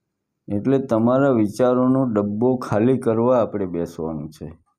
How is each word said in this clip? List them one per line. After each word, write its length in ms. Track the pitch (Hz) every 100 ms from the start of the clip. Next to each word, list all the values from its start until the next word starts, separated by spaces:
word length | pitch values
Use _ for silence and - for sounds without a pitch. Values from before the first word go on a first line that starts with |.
| _ _ _ _ -
એટલે 300 | 101 127 135
તમારા 520 | 135 113 117 131 139
વિચારોનો 720 | 120 104 101 123 123 127 131
ડબ્બો 520 | 131 104 101 104 127 127
ખાલી 420 | - 107 120 131
કરવા 400 | 120 110 120 123
આપણે 280 | 104 104 92
બેસવાનું 640 | 85 82 - 80 78 76
છે. 280 | - 78 82 _